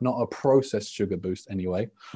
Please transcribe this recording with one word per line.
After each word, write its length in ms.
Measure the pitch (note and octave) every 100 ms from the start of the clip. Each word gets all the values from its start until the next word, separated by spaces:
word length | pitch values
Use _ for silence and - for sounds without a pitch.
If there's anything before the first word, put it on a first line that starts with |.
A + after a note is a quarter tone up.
not 180 | B2+ A#2+
a 80 | A#2
processed 640 | - C#3 C3+ C3+ G#2+ -
sugar 260 | - G2+ F2+
boost 340 | F#2 F#2 -
anyway. 400 | G2 F#2 F2+ A2 - -